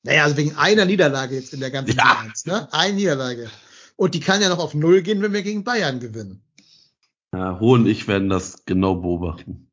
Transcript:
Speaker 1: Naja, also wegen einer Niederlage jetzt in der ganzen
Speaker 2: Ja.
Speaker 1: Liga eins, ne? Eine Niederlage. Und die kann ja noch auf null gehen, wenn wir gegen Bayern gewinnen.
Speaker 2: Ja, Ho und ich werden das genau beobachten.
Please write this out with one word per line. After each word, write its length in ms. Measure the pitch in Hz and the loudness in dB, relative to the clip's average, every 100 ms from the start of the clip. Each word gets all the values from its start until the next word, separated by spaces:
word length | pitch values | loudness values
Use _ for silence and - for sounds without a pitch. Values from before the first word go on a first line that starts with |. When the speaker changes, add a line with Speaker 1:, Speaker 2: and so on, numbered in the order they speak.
Speaker 1:
Naja, 220 | - 151 | 2 2
also 120 | 147 147 | 4 2
wegen 180 | 151 151 | -2 2
einer 280 | 165 214 | 4 4
Niederlage 500 | 185 196 151 135 131 | 4 4 2 2 -4
jetzt 200 | 135 127 | -8 -8
in 60 | 139 | -8
der 100 | 131 | -6
ganzen 260 | 135 135 127 | -6 -2 2
Speaker 2:
Ja. 60 | |
Speaker 1:
Liga 160 | 117 110 | 4 2
eins, 240 | 110 - 156 | -4 -12 -6
ne? 220 | 202 143 | -6 -4
Eine 220 | 151 185 202 | -2 0 0
Niederlage. 520 | 196 139 127 120 113 - _ - - - | 0 0 -4 -6 -12 -18 _ -20 -20 -2
Und 180 | 185 | -2
die 60 | 170 | 0
kann 220 | 143 196 | 0 2
ja 60 | 196 | 2
noch 100 | 175 | 0
auf 160 | 156 | -2
null 280 | 147 165 185 | 0 4 4
gehen, 200 | 175 208 | 4 -2
wenn 100 | 208 | -2
wir 100 | 202 | -2
gegen 220 | 196 208 | -4 -6
Bayern 360 | 202 240 156 127 | -4 -2 -2 -4
gewinnen. 420 | 117 110 98 92 _ _ _ _ _ _ _ _ _ | -10 -12 -12 -16 _ _ _ _ _ _ _ _ _
Speaker 2:
Ja, 260 | 92 92 90 | -6 -6 2
Ho 140 | 110 | 4
und 120 | 127 113 | 6 4
ich 200 | 113 - | 0 0
werden 200 | 98 98 | 0 0
das 360 | 92 90 - | -2 -4 -14
genau 320 | - 92 95 90 | -4 0 2 0
beobachten. 720 | 87 87 87 80 - 87 _ | -2 -4 -4 -8 -14 -18 _